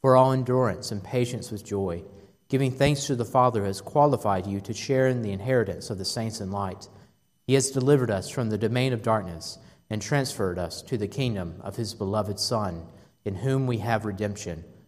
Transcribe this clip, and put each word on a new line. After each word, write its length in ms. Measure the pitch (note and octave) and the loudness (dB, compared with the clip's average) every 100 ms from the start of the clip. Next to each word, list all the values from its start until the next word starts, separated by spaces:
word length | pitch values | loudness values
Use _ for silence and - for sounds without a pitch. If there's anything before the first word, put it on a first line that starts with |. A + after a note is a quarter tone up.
for 160 | C3+ B2+ | 10 8
all 160 | C3 | 8
endurance 580 | C3 B2 B2+ A#2+ E2+ - | 4 2 2 2 0 -6
and 100 | G#2 | -8
patience 480 | G2 B2+ B2 A2+ - | -4 -2 -2 -4 -8
with 140 | G#2 | -10
joy, 400 | - G2+ F#2+ E2+ - - - _ _ | -4 -4 -2 -4 -10 -20 -20 _ _
giving 220 | C3+ C3+ | 0 0
thanks 340 | B2 C#3+ C#3+ - | 2 2 2 -2
to 100 | B2+ | -2
the 80 | |
Father 380 | A2+ C3 B2 A2+ | 2 4 4 4
who 60 | G2+ | -2
has 120 | G2 | -4
qualified 640 | - D3+ D3 B2+ G#2+ G2 G2 | -2 4 4 4 2 0 -2
you 140 | G2 | -6
to 140 | G2+ | -6
share 340 | A2 - C3 C3 | -8 0 2 2
in 140 | B2 | 2
the 100 | A2 | -4
inheritance 580 | G2 A2 C3 G2 F2 - | -4 0 2 2 -4 -8
of 80 | G2 | -6
the 60 | |
saints 380 | F#2 B2+ A2+ G#2 | -6 -4 -6 -6
in 100 | F#2+ | -6
light. 380 | G2+ F#2+ F#2 - - - _ _ _ - | -4 -6 -8 -16 -20 -20 _ _ _ 2
He 60 | |
has 180 | C3+ B2+ | 2 2
delivered 400 | C#3 B2+ C#3+ A#2+ | 0 4 4 4
us 180 | G2 - | 0 -2
from 200 | - A2+ | -4 -2
the 80 | G#2 | 0
domain 340 | G#2+ B2 C3 | 0 0 0
of 100 | A#2 | 0
darkness 560 | A2+ A2 F2+ D#2+ - - - - _ | 0 0 0 -10 -12 -16 -20 -20 _
and 120 | G#2+ | -8
transferred 580 | - C#3+ C3+ - F#2+ F2 | 0 0 0 -2 -2 -2
us 220 | E2+ - | -6 -8
to 160 | - B2 | -6 -4
the 100 | G2+ | -4
kingdom 480 | - B2+ G#2 F2 F2 | -2 -2 -2 -6 -10
of 160 | G2 F#2+ | -10 -6
his 160 | G#2+ | -8
beloved 440 | - G2 G#2+ G#2 G2 | -4 -2 -2 -2 -4
Son, 480 | - A#2 G2+ E2 D#2+ - - _ | -2 -2 -2 -6 -14 -20 -20 _
in 120 | G#2+ F#2+ | -8 -4
whom 300 | C3 C3+ C3 | -2 0 0
we 120 | A#2 | -2
have 260 | G#2+ A2 | 0 0
redemption 600 | G#2+ G2 G#2 G2 F#2+ E2 - - | -2 -4 -4 -4 -8 -10 -12 -20